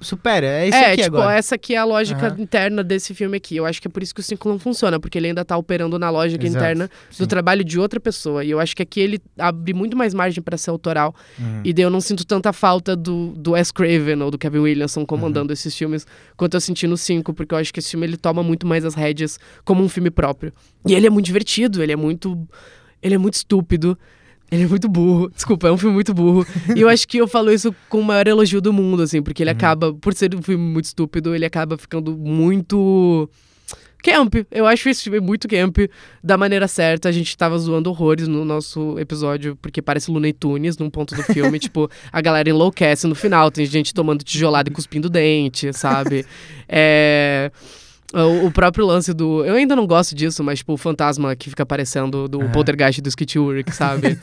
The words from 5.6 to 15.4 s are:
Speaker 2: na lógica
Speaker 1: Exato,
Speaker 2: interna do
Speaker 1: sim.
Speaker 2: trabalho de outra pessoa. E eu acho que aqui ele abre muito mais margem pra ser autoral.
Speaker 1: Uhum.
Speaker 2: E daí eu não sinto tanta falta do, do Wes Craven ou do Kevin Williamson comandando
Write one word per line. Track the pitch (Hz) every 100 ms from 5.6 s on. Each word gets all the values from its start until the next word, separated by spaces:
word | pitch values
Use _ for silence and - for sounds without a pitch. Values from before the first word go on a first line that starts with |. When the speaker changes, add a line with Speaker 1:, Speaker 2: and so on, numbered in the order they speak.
| 170 175 165 170
Speaker 2:
na | 170
lógica | 160 165 165 120
Speaker 1:
Exato, | 120
Speaker 2:
interna | 143 165 185 - -
do | -
Speaker 1:
sim. | 185
Speaker 2:
trabalho | 185 175 190
de | 175 170
outra | 202 226
pessoa. | 233 - 156 143
E | 147
eu | 151
acho | 165 -
que |
aqui | 175 208
ele | 196 208 - -
abre | 175 165 165
muito | 185 220 254
mais | 233
margem | 185 185 175
pra | 170 170
ser | -
autoral. | 170 170 156 151 - - -
Speaker 1:
Uhum. | 117 110
Speaker 2:
E | 104
daí | 170
eu | 180
não | 185
sinto | - 196
tanta | 175 196 208
falta | 185 196 180 175 185
do, | 165 175 170 160
do | 151
Wes | 170 175
Craven | - 170 165 147 147
ou | 143
do | 143
Kevin | 156 147
Williamson | 151 143 147 -
comandando | 151 151 165 147